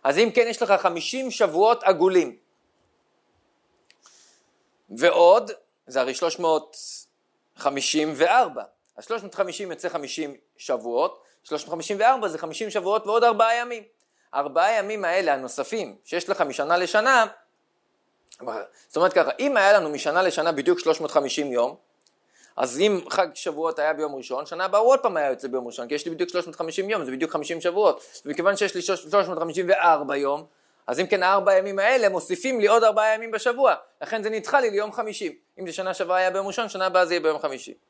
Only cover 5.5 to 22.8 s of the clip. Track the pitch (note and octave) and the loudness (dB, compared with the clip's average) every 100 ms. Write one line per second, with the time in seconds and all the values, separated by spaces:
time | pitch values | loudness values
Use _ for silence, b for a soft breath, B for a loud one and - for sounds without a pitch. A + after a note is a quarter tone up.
5.5 | G3+ _ _ - C3 B2+ C3 E3+ E3 E3 | -14 _ _ -6 -2 -2 0 -4 0 0
6.5 | D#3 D#3 - - - - _ _ _ _ | 0 -2 -18 -16 -16 -20 _ _ _ _
7.5 | _ C#3 C#3 C3+ D#3 D#3 C3 D#3+ A#3 G3+ | _ -4 -2 -2 -2 -2 0 4 4 2
8.5 | B2+ G2 _ _ - - A3+ F#3+ F#3 F#3 | -4 -14 _ _ -20 -10 -10 -8 -6 -4
9.5 | E3 F#3+ D#3+ F3 E3 C#3 - D3 C3+ _ | -4 -10 -8 -8 -8 -8 -8 -10 -12 _
10.5 | _ - B2 A2+ A#2+ E3+ - b b - | _ -6 -6 -2 -2 -2 -6 b b -10
11.5 | D3+ - E3 D#3 G3+ A3+ C4 G#3 D#3 D#3+ | -10 -8 -10 -6 2 2 2 -2 -6 -10
12.5 | E3 G#3+ G3+ F3+ G#3+ G#3 A3+ A#3+ A3 A3+ | -8 -6 -4 -2 -2 0 2 4 4 2
13.5 | A#3 A#3+ A#3 G3+ _ _ _ _ C3+ C#3+ | 0 -4 -10 -14 _ _ _ _ -6 -2
14.5 | C#3+ G3 A3+ G3+ G#3+ F3+ F#3 E3 C#3 B2+ | 2 2 2 -2 -4 -2 0 0 0 -4
15.5 | - - A3+ D3 G2 - E3+ F3 G3+ D3 | -8 -6 -6 -6 -12 -8 -6 -4 -2 -2
16.5 | C3 C#3+ F3 F3 G#3+ A#3+ B3+ G#3+ - _ | -2 0 0 2 2 4 4 2 -4 _
17.5 | _ _ _ _ _ _ _ _ - A#2+ | _ _ _ _ _ _ _ _ -14 -10
18.5 | - - b b D3+ F3+ F3+ D3+ - C#4 | -10 -12 b b 0 2 2 0 0 0
19.5 | B3 G3 G#3 D#3 D3 D#3 E3 F#3 E3 E3 | 4 6 6 4 -4 0 2 2 0 -2
20.5 | D3+ D3+ F3 D#3+ D#3 D#3 D#3 C#3 D#3 C#3+ | 0 0 2 2 0 2 0 0 -4 -2
21.5 | A#2+ B2 D#3 _ _ _ _ b b b | 0 -2 -4 _ _ _ _ b b b
22.5 | - B2 B2+ | -4 -4 0